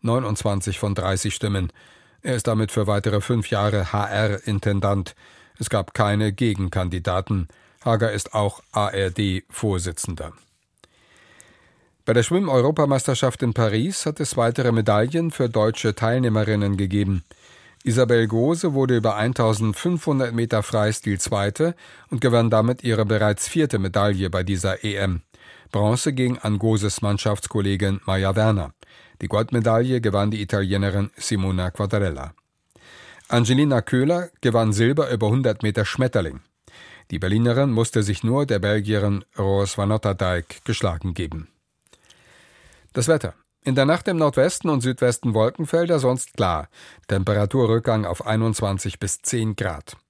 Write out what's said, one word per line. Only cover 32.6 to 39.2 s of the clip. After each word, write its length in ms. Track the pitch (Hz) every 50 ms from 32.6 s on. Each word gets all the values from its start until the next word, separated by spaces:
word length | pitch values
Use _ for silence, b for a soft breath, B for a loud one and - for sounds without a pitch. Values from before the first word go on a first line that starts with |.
| _ _ B B B B B B B B B B B B
Angelina 540 | - 120 120 107 127 135 151 147 135 117
Köhler 480 | 107 - - 127 131 147 175 175 180 175 _ _
gewann 320 | - 123 113 117 113 110
Silber 360 | 101 104 117 120 139 151 147 127
über 180 | 127 107 110 104
hundert 340 | 113 131 131 117 107 -
Meter 220 | - 107 101 - 104
Schmetterling. 560 | - - - 131 123 - 107 90 78 67 69 _ _ _ _ _ B B B B B B B B B
Die 80 | - 80
Berlinerin 500 | 95 92 101 110 117 120 117 127 139 139
musste 320 | 117 110 113 - - 113
sich 220 | 104 98 101 - -
nur 220 | 113 123 139 147
der 120 | 131 117 98
Belgierin 640 | 90 101 104 107 101 104 107 104 98 104 101 98